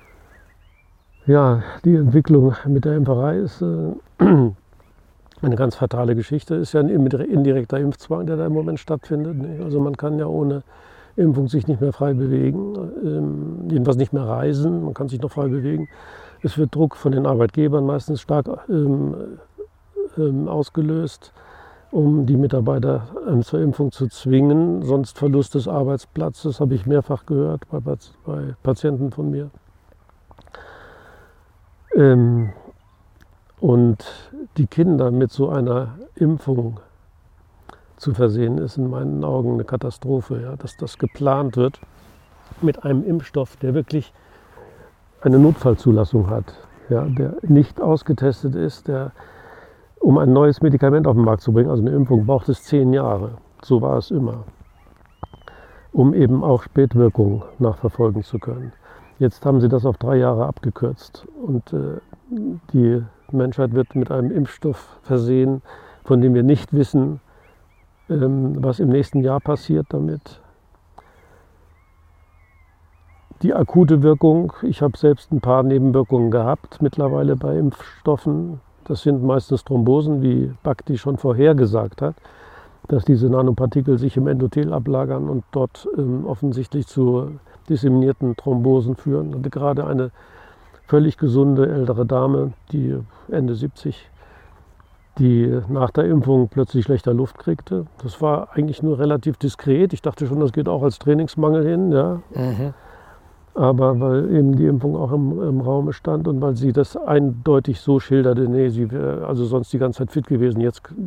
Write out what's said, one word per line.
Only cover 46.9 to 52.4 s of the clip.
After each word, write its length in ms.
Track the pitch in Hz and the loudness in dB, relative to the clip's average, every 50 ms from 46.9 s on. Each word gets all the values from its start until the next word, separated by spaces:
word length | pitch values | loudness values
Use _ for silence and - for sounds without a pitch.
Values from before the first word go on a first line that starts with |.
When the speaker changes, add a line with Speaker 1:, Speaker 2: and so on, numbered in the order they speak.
Speaker 1:
ja, 140 | 123 117 143 | -2 -2 0
der 320 | 147 131 127 135 139 - 320 - | -2 -2 -2 -2 -4 -4 -8 2
nicht 380 | 165 147 143 143 - - - | 4 6 6 6 2 0 -4
ausgetestet 760 | - - 156 151 - - 147 - 131 139 120 - - 139 127 | 0 0 0 0 0 -2 -2 0 0 -2 -2 -2 -4 -6 -4
ist, 320 | 170 165 156 - - _ - | -2 -4 -4 -6 -8 _ -6
der, 240 | 139 131 135 139 - - - - - - - - - - - - - _ _ _ _ _ | -6 -6 -6 -8 -12 -16 -20 -20 -20 -20 -20 -20 -20 -20 -20 -20 -20 _ _ _ _ _
um 180 | - 185 135 151 | 4 6 6 6
ein 140 | 151 127 127 | 6 6 6
neues 280 | 135 147 147 139 - | 6 6 4 4 2
Medikament 460 | - 156 139 131 - 139 139 156 156 | 2 2 2 4 4 4 4 4 2
auf 80 | 151 120 | 2 2
den 100 | 117 117 | 4 4
Markt 180 | 110 110 104 - | 2 2 0 0
zu 100 | 123 110 | 0 2
bringen, 180 | 110 123 - | 2 2 2
also 120 | 147 117 107 | 0 0 0
eine 100 | 123 143 | 0 0
Impfung, 340 | 143 139 123 131 113 107 | 0 2 2 2 2 2
braucht 220 | 107 139 131 | 2 0 0